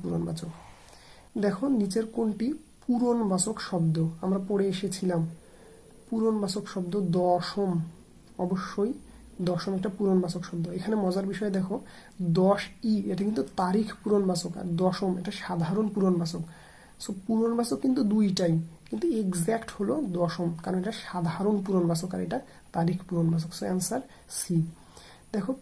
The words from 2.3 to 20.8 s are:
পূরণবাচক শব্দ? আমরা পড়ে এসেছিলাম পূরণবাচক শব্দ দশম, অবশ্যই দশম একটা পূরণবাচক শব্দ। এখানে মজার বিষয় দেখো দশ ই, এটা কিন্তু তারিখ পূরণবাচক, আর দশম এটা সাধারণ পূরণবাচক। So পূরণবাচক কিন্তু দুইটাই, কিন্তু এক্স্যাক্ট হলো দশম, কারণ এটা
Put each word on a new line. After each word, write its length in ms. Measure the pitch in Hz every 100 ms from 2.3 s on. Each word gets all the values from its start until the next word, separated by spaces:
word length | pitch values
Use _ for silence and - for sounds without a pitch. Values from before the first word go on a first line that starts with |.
| 196 233
পূরণবাচক 1080 | 320 - - - 233 240 240 208 185 220 220
শব্দ? 460 | - 180 165 160 165 -
আমরা 180 | 185 196 190
পড়ে 200 | 202 196
এসেছিলাম 600 | 185 196 - 185 170 165 - - - - - - - -
পূরণবাচক 580 | 226 220 214 196 202 -
শব্দ 340 | 196 175 208
দশম, 800 | 175 180 180 180 - 202 190 175 165 - - - - -
অবশ্যই 560 | 180 185 - - 214 - - - - -
দশম 320 | 175 170 196
একটা 160 | 190 202
পূরণবাচক 560 | 185 196 185 175 175 -
শব্দ। 220 | 170 175
এখানে 280 | 180 196 220
মজার 300 | 185 185 196
বিষয় 240 | 196 208
দেখো 300 | 190 185 214 - - - -
দশ 480 | 175 170 190 202 - -
ই, 280 | 220 208 202
এটা 120 | 185
কিন্তু 200 | 202 233 - -
তারিখ 380 | 185 202 214 -
পূরণবাচক, 540 | 214 208 185 175 170 196
আর 60 | 180
দশম 520 | 170 185 180 190 180
এটা 140 | 180
সাধারণ 580 | - - 175 160 202 214
পূরণবাচক। 520 | 202 190 175 165 170 160 - - - - -
So 120 | - 190 -
পূরণবাচক 520 | 220 233 233 233 269
কিন্তু 240 | 269 254
দুইটাই, 560 | 208 214 202 185 175 165 - - -
কিন্তু 180 | 214 339
এক্স্যাক্ট 640 | 226 190 180 170 226 - -
হলো 220 | 202 294
দশম, 520 | 220 170 170 - 170 165
কারণ 160 | 180
এটা 120 | 185